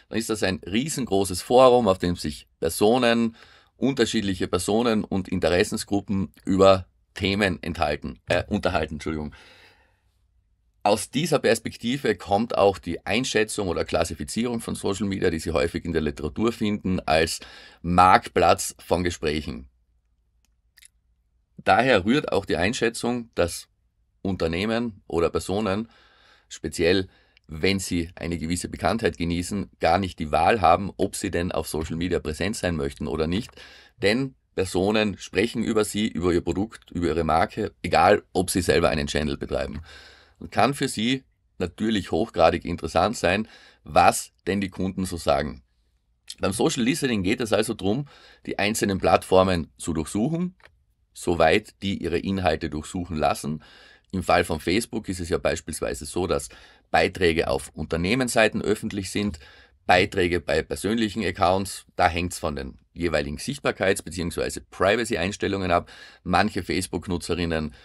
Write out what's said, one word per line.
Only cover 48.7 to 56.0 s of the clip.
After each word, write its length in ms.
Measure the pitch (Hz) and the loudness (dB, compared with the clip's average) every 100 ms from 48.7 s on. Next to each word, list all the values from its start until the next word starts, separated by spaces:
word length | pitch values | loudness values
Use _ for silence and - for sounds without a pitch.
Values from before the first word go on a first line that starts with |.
| 220 - - | 0 -2 0
Plattformen 720 | 82 98 - 95 95 87 - - | 4 4 6 4 6 2 -4 -8
zu 160 | 85 | -6
durchsuchen, 600 | 80 80 101 131 165 180 - _ _ _ _ _ | -4 -4 -2 -2 -2 -6 -10 _ _ _ _ _
soweit 680 | - - 85 80 104 - _ | -8 -2 4 4 4 0 _
die 200 | 95 95 | -6 -4
ihre 160 | 80 82 | -4 -4
Inhalte 500 | 95 95 87 78 78 | -2 0 0 0 -4
durchsuchen 480 | 76 - 92 90 78 | -8 -8 -8 -6 -2
lassen. 460 | 73 113 71 78 - - - _ _ | -2 -2 -6 -8 -12 -20 -20 _ _
Im 120 | 92 | -6
Fall 200 | - 85 | 2 2
von 160 | 90 82 | 2 -2
Facebook 500 | 82 98 - 113 101 | -2 -2 -2 -6 -8
ist 100 | 92 | -8
es 100 | 85 | -4
ja 80 | 80 | -2
beispielsweise 680 | 73 76 - 78 57 69 | -2 -4 -6 -8 -6 -6